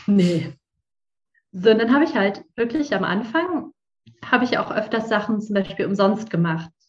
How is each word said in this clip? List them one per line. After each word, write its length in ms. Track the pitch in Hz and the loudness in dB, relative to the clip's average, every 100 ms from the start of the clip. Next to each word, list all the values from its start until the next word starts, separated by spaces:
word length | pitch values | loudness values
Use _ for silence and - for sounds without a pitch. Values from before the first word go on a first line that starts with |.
| - | 2
nee. 480 | 202 175 170 135 - _ _ _ _ _ _ _ _ _ | 4 4 2 -4 -10 _ _ _ _ _ _ _ _ _
So, 180 | 185 208 | 0 4
und 80 | 220 | 4
dann 120 | 233 | 4
habe 120 | 277 | 4
ich 100 | 330 | 2
halt 300 | 233 196 202 - | 2 0 -2 -10
wirklich 400 | - 233 311 285 | -6 -4 -2 -2
am 80 | 190 | -2
Anfang, 720 | 170 190 240 330 359 311 - - _ _ _ _ | -2 -2 -2 -2 -2 -4 -6 -16 _ _ _ _
habe 200 | - 247 | -2 0
ich 140 | 247 - | 0 -2
auch 120 | - | -2
öfters 380 | 214 - 226 220 | -4 -4 -4 -2
Sachen 320 | 208 208 214 | -2 -2 -4
zum 140 | 202 | -2
Beispiel 300 | 202 190 - 196 | -2 -2 -4 -2
umsonst 440 | 196 196 208 - | 2 2 0 -2
gemacht. 400 | 170 170 160 165 _ | 0 0 -2 -6 _